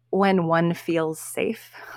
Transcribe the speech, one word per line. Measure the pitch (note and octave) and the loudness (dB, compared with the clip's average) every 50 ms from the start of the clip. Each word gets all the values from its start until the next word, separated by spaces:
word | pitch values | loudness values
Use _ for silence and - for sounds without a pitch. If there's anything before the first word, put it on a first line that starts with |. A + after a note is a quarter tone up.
| _ _ | _ _
when | - F#3+ G3+ G3 F#3+ F#3 E3+ | 0 2 4 4 4 2 2
one | E3 E3 E3 E3+ E3+ E3+ | 2 2 2 2 2 0
feels | - - - E3 E3 D#3+ D#3+ D#3+ - | -2 -4 -2 -2 0 0 -2 -4 -8
safe | - - - - - - A3+ - - - - - - - - | -12 -10 -6 -4 -4 -4 -4 -6 -12 -20 -20 -20 -20 -16 -14